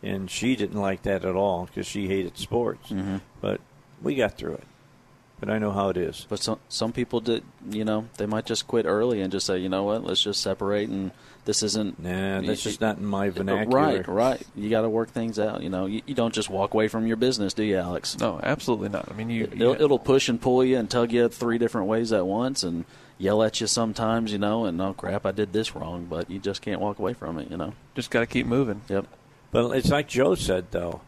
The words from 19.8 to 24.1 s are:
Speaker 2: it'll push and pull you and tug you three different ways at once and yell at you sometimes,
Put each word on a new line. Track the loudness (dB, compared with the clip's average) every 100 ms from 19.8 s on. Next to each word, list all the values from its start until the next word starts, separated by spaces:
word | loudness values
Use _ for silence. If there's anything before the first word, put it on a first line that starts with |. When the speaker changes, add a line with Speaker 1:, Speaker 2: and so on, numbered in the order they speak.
Speaker 2:
it'll | 4 4
push | 6 4 4
and | 0
pull | 4 4
you | 6 4
and | 2
tug | 2 4
you | 4 4
three | 2 0 2
different | 2 0 0
ways | 0 2
at | 2 2
once | 0 0 -2
and | -2 -4 -6 -14 -20 -4
yell | 2 4
at | 4 2
you | 0
sometimes, | 0 0 0 0